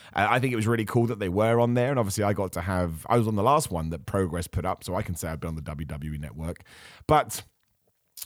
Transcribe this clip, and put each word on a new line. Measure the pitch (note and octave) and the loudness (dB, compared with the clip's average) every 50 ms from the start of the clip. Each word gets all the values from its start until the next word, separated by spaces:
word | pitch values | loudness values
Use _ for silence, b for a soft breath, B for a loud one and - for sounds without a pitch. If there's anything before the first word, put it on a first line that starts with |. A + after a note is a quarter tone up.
| B B - | B B -2
Uh, | - G2+ G#2 | 0 2 2
I | A#2 B2+ | 2 2
think | B2 C3+ | 2 0
it | B2 | 0
was | A2 G#2+ | 0 0
really | A2 A#2+ A2+ G#2+ | 2 2 0 0
cool | G2 - A#2+ A#2 | 0 2 2 2
that | A#2 A#2+ G2+ | 2 0 -2
they | G#2 F#2 | -2 0
were | F2 G2+ A2 A2+ A#2 A#2 | 2 2 4 4 4 4
on | A#2 A#2+ A#2+ | 4 4 4
there. | B2 B2 C3 | 2 2 2
And | C#3+ | 2
obviously | B2+ A2+ G2 G2 - G#2 | 0 0 0 0 0 0
I | G2+ G#2 | 2 2
got | E2+ G2 F2+ | 0 -2 -4
to | - F2 | -4 -4
have, | F2 F#2+ F#2+ F#2 F2+ E2+ D#2+ D#2 - - | -2 -2 0 0 0 -2 -4 -6 -2 2
I | A#2+ | 2
was | A#2+ A2 | 2 2
on | A2 A2 | 2 2
the | G2+ | 2
last | G2+ B2+ C#3+ D#3 - - | 4 4 4 4 2 0
one | F#2 E2 D#2+ D#2+ | -2 -4 -4 -4
that | D#2+ D#2 - | -6 -6 -6
Progress | - - G2 F#2+ E2+ D2 F2 F2+ | -2 -2 0 0 0 -2 -4 -4
put | - - F#2+ E2 | -4 -4 -4 -2
up. | F#2 F#2 - - | -2 -4 -4 -6
So | - F2+ | -4 -4
I | F#2 | -4
can | A2 - F2 | -4 -4 -6
say | - - E2 | -6 -6 -6
I've | E2 D2 | -6 -6
been | - | -6
on | E2 D#2+ | -6 -6
the | D#2 | -8
W | D2 D2 D2+ D2 E2 | -8 -8 -8 -8 -8
W | C#2+ D#2+ D2 D2 D#2 D2+ | -8 -8 -8 -8 -8 -8
E | D2 | -8
network. | D2 C#2+ A#1 D2+ D#2+ E2+ F2 - B B B B B B B B B | -8 -10 -10 -8 -8 -8 -8 -10 B B B B B B B B B
But | - D3+ D3+ B2 G#2 - - - - _ _ _ _ _ _ _ _ _ _ _ _ _ - - | 4 6 6 4 2 -4 -12 -12 -14 _ _ _ _ _ _ _ _ _ _ _ _ _ -8 -4